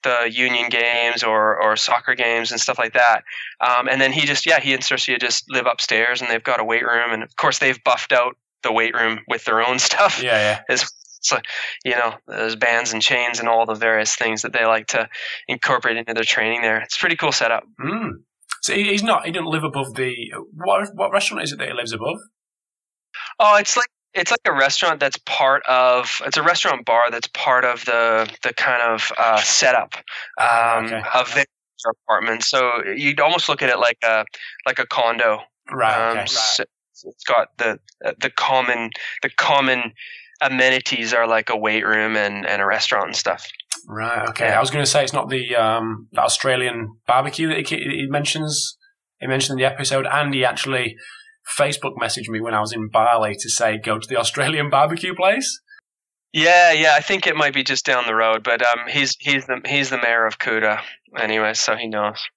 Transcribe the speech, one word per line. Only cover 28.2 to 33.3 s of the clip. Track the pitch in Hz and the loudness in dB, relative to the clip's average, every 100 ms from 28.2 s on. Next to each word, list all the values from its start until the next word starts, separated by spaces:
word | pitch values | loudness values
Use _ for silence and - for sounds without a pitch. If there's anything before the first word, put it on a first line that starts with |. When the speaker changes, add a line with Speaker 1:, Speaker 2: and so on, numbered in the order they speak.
| 110 - | 0 -4
Speaker 1:
the | 123 | -6
kind | 113 139 123 | -2 0 2
of, | 117 110 - - | 0 0 -4 0
uh, | 117 107 | 2 4
setup, | 107 - 135 123 - - - - - - | 2 2 4 2 -2 -12 -14 -14 -14 -2
Speaker 2:
Ah, | 120 117 117 113 | 2 4 2 0
Speaker 1:
um, | |
Speaker 2:
okay. | 113 113 - | -2 -6 -2
Speaker 1:
of | 127 123 | -2 0
their | 139 139 _ _ - 117 - | -2 -2 _ _ -6 -6 -4
apartment. | - 107 113 113 | 0 0 0 -2
So | - 135 123 120 98 | 0 2 2 0 -4
you'd | 113 143 143 | -2 -2 2
almost | 147 | 2